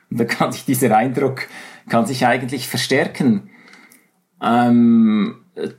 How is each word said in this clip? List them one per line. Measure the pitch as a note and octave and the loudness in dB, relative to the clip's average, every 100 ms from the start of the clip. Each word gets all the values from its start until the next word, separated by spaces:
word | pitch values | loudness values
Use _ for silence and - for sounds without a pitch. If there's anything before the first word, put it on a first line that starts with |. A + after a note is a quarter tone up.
| _ | _
Und | A#2 | -4
da | |
kann | A#2 - D#3 | -4 -2 -4
sich | C3+ | -4
dieser | - B2+ B2+ A2 | -4 0 2 2
Eindruck, | B2+ C3 C3+ B2+ - - - - - | 2 0 -2 -4 -12 -16 -20 -20 -4
kann | A#2 A2 | -2 -2
sich | B2+ | -2
eigentlich | B2+ B2+ B2+ C3+ - | 0 0 -4 -8 -8
verstärken. | C3 - C3+ F3 - C#3+ G#2 - - - - _ _ _ _ _ _ | -6 -2 0 -2 0 0 0 -2 -18 -20 -20 _ _ _ _ _ _
Ähm, | - A#2+ B2 A#2+ A#2 A#2 A2 G#2+ G2 - _ - D#2 | -2 2 4 4 6 4 4 2 -2 -6 _ -12 -12